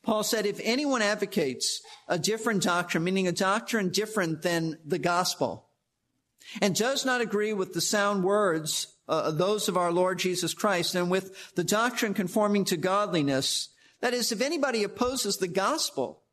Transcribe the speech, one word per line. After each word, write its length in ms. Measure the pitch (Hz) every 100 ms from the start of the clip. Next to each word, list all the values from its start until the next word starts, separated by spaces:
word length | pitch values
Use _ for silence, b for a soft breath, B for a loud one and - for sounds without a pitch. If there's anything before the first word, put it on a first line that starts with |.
Paul 220 | - 214
said, 220 | 208 220 208
"If 160 | -
anyone 380 | - 247 294 254
advocates 800 | 208 208 196 - 143 123 - - B B -
a 100 | 175
different 460 | 180 220 226 202
doctrine," 400 | 185 175 170 165
meaning 240 | 175 190 185
a 60 |
doctrine 560 | 180 190 208 233 226 185
different 520 | 190 214 220 170 156
than 360 | 175 170 160 151 143
the 120 | 180
gospel, 680 | 175 175 175 - 123 85 _ _ _ _ _ _ _ _ B 202
"and 120 | 202
does 320 | 170 233 269 262
not 140 | 247
agree 320 | 233 202 214
with 220 | 208 185
the 80 | 170
sound 420 | - 208 202 202
words, 640 | 185 208 202 165 156 - - _ -
uh, 200 | 160 151
those 380 | 156 185 214 -
of 80 | 180
our 160 | 175
Lord 260 | 175 185 180
Jesus 360 | 185 175 165
Christ, 420 | - 214 180 165 185
and 160 | 175
with 420 | 190 185 - - -
the 100 | 165
doctrine 480 | 208 240 240 226
conforming 500 | 196 180 220 208 208 185
to 120 | 175
godliness," 920 | 185 196 208 170 139 135 131 - - b b b
that 140 | 240
is, 180 | 247 226
if 80 | 208
anybody 440 | 262 330 269 226
opposes 540 | 202 - 247 262 202 -
the 120 | 185
gospel 720 | 185 196 311 - - 113 - _